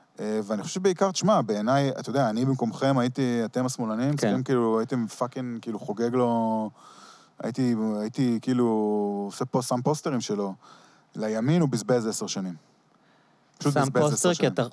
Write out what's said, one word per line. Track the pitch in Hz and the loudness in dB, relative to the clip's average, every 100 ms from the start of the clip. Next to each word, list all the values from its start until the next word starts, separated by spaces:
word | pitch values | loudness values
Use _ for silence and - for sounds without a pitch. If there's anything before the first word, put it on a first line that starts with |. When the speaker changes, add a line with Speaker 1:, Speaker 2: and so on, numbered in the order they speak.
| _ - | _ -8
Speaker 1:
אה, | 107 107 | -4 -4
ואני | 101 107 | -2 -4
חושב | 160 | -4
שבעיקר, | 190 190 170 196 | -2 0 2 0
תשמע, | 175 196 196 | 2 2 2
בעיניי, | 107 104 110 139 139 | 2 0 2 2 2
אתה | - - | -2 -2
יודע, | 127 120 | 0 0
אני | 110 | 2
במקומכם | 135 135 117 139 135 135 | 0 0 -2 0 2 2
הייתי, | 123 131 127 120 | 2 0 0 0
אתם | 110 127 127 | 0 -2 -2
השמאלנים, | - 113 110 135 | -2 -4 -2 -2
Speaker 2:
כן. | 147 | 0
Speaker 1:
צריכים, | 113 127 | 0 0
כאילו, | 131 127 113 110 | 2 2 4 2
הייתם | 113 123 110 | 0 -2 -4
פאקינג, | - 123 135 123 117 | -4 -6 -4 -8 -8
כאילו, | 117 104 | -6 -6
חוגג | - 104 120 | -6 -2 0
לו, | 127 120 117 113 110 110 - - - - - - - | 2 2 2 0 -2 -4 -8 -20 -20 -20 -20 -20 -10
הייתי, | 110 120 127 113 110 107 | -6 0 2 2 0 -2
הייתי, | 107 127 127 113 | -2 0 0 0
כאילו, | 127 123 120 110 107 104 101 101 101 | 0 2 2 2 2 2 0 -2 -4
עושה | - | -6
פה, | 143 131 | -2 -2
שם | 120 123 | 0 0
פוסטרים | 135 156 170 127 | 0 -2 -2 -2
שלו. | - 104 98 95 - - - _ _ 104 | -2 -2 -2 -6 -14 -20 -20 _ _ -6
לימין | 107 110 123 175 | -4 -2 2 4
הוא | 147 | 2
בזבז | 117 - 123 110 | 0 0 0 0
עשר | 104 104 | -4 -6
שנים. | 101 95 82 - _ _ _ _ _ _ _ _ - | -6 -8 -10 -16 _ _ _ _ _ _ _ _ -4
פשוט | 143 | 0
Speaker 2:
שם | 147 | 2
Speaker 1:
בזבז | 135 127 | 2 2
עשר | 147 | 2
Speaker 2:
פוסטר, | 147 180 | 2 2
כי | |
Speaker 1:
שנים. | 170 139 | 2 0
Speaker 2:
אתה | 92 120 | 0 -4